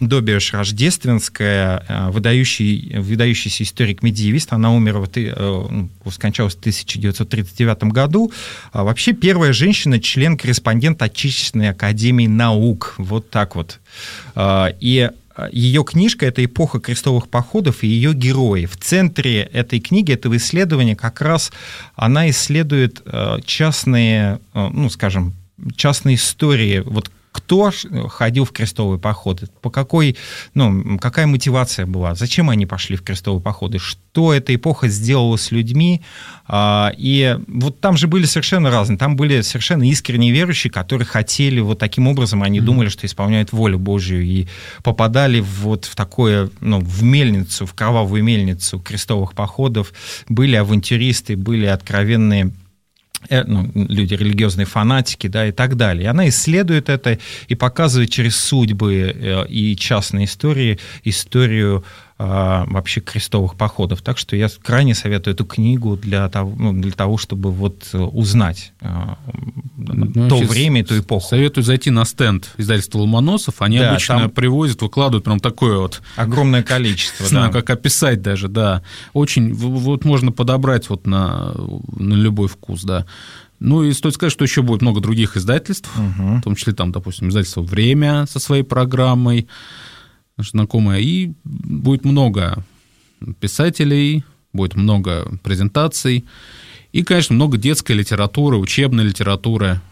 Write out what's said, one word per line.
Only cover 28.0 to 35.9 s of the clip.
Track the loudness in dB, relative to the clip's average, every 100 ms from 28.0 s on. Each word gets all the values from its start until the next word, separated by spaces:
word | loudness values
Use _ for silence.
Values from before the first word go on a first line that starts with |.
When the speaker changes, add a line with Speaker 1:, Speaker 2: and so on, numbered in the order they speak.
| -6
Speaker 1:
ходил | -2 0 2 0
в |
крестовые | -2 -4 -2 -2 -2
походы, | -2 -2 -4 -6 -8 _
по | -6
какой, | -4 0 2 2 0 -8 -16 -4
ну, | 0 2
м, | 2 0 -2
какая | -2 2 2
мотивация | 2 2 0 0 -2
была, | -4 -2 -2
зачем | -2 -2 2 2
они | 2
пошли | 0 -4 -4 -6
в |
крестовые | -6 -6 -2 -2
походы, | -2 -4 -4 -4
что | -6 -12 _ 0 2
эта | 2 0
эпоха | 0 0 0 0
сделала | 0 2 2 2 0
с | 0
людьми. | -2 0 2 2